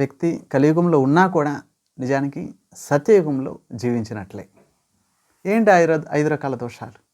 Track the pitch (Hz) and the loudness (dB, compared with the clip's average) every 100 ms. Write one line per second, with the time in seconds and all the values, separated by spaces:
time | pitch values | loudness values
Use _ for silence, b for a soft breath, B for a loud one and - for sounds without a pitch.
0 | 139 - 170 160 - 135 147 160 175 151 | -4 -4 -6 -6 -4 2 2 2 2 2
1 | 131 160 185 175 147 139 - _ _ - | 2 2 2 0 -4 -6 -14 _ _ -10
2 | 127 135 139 156 - - _ - - 143 | -4 -2 -4 -8 -14 -16 _ -14 -2 0
3 | 143 202 156 135 135 - - 110 120 120 | 4 4 4 -4 -6 -12 -16 -8 -4 -4
4 | 107 107 98 101 - _ _ _ _ _ | -6 -10 -12 -16 -18 _ _ _ _ _
5 | _ _ _ _ 185 226 208 180 165 160 | _ _ _ _ -4 0 4 6 4 0
6 | 156 147 151 147 139 123 120 - 117 - | -2 -2 0 -2 -6 -8 -10 -12 -20 -20
7 | _ | _